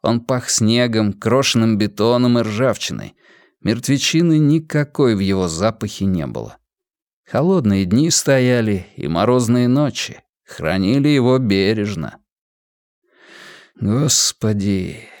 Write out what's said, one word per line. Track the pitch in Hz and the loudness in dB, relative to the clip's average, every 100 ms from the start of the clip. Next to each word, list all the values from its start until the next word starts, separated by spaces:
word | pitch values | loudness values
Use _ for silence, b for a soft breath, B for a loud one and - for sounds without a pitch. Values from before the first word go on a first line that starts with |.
Он | - 117 | -2 -2
пах | 117 127 - | -2 -6 -2
снегом, | - 110 117 123 113 104 | 0 2 2 2 0 -2
крошенным | 98 113 127 135 117 113 104 | -2 0 0 2 2 2 2
бетоном | 104 - 110 123 123 120 | -2 0 0 2 2 2
и | |
ржавчиной. | 113 104 131 101 - 55 50 _ b b b b | 0 -2 -2 -2 -8 -10 -12 _ b b b b
Мертвечины | - 120 135 143 - 160 170 156 | -4 -4 -2 -2 0 2 2 4
никакой | 147 160 160 151 147 - 131 104 | 4 2 0 -4 -4 0 2 2
в | |
его | 95 95 90 | 0 0 -2
запахе | 80 107 110 104 - 98 | -2 -4 -2 -10 -4 -2
не | 92 69 | -2 -4
было. | 58 55 - _ _ _ _ _ _ _ | -8 -12 -18 _ _ _ _ _ _ _
Холодные | 123 165 190 110 98 92 | -2 0 2 2 0 2
дни | 110 160 | 2 2
стояли | - - 135 127 123 110 98 90 - | 0 2 2 4 2 0 -2 -6 -10
и | 71 | -4
морозные | 82 107 127 117 123 123 | 0 2 2 2 2 2
ночи. | 131 147 - - - _ _ | 2 0 -4 -10 -12 _ _
Хранили | _ - 78 95 98 139 143 | _ -8 -4 0 0 2 2
его | 143 123 131 | 2 2 2
бережно. | 120 98 98 110 104 90 67 - _ _ _ _ _ _ _ _ B B B B B B B - | 2 0 0 0 -4 -6 -10 -14 _ _ _ _ _ _ _ _ B B B B B B B -6
"Господи, | 101 117 143 - - - 110 104 98 95 87 - B B | -2 0 0 0 -2 -2 -2 0 0 -2 -4 -12 B B